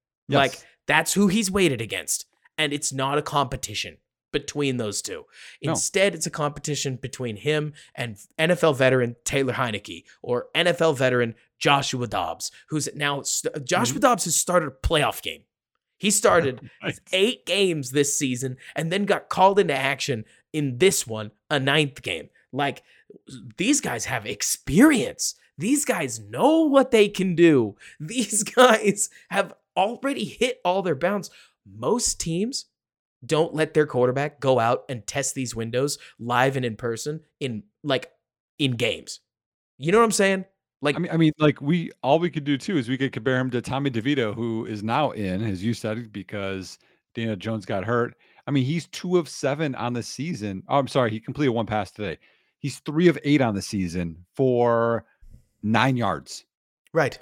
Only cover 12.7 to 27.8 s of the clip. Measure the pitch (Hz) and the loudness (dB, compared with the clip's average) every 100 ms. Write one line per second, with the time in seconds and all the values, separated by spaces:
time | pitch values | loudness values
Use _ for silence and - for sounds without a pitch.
12.7 | 156 127 151 147 143 - - - - 127 | -6 -6 -4 -4 -2 -4 -4 -4 -6 -2
13.7 | 180 208 135 269 226 175 156 - 180 151 | 0 0 2 2 2 0 -2 2 0 0
14.7 | - - 156 127 - - 76 _ _ _ | -2 0 2 2 -2 -10 -14 _ _ _
15.7 | _ _ _ 196 208 220 180 147 120 135 | _ _ _ 0 2 4 4 2 -2 -12
16.7 | - 190 - - 190 208 - - 185 196 | -12 -10 -10 -4 0 2 0 -4 0 2
17.7 | 156 127 135 139 - 135 123 131 127 - | 0 -2 0 0 0 -2 -4 -6 -8 -10
18.7 | - 165 185 202 180 - - 190 202 180 | -6 -4 -2 0 0 -2 4 6 6 2
19.7 | 135 135 135 - 120 104 _ _ 156 143 | 2 0 -2 -2 -4 -6 _ _ -4 -2
20.7 | 123 185 - - 110 107 - _ 147 135 | 2 2 2 -2 -8 -10 -14 _ -2 2
21.7 | 147 147 131 - 85 - _ _ 127 143 | 2 2 -2 -8 -8 -10 _ _ -4 -4
22.7 | - - _ _ - - 131 120 - 196 | -4 -14 _ _ -20 -20 -20 -18 -4 0
23.7 | - - 120 - 127 104 - - - - | 0 0 -6 -4 -4 -6 -6 -4 -4 2
24.7 | 143 302 277 117 - - - _ - 180 | 6 8 6 0 -4 -8 -8 _ -6 -2
25.7 | 285 - 202 143 113 104 117 233 320 320 | 0 0 -2 -4 -8 -10 0 4 4 4
26.7 | 269 262 226 208 208 185 160 170 143 110 | 4 4 4 4 2 -2 6 6 6 4
27.7 | 98 | -4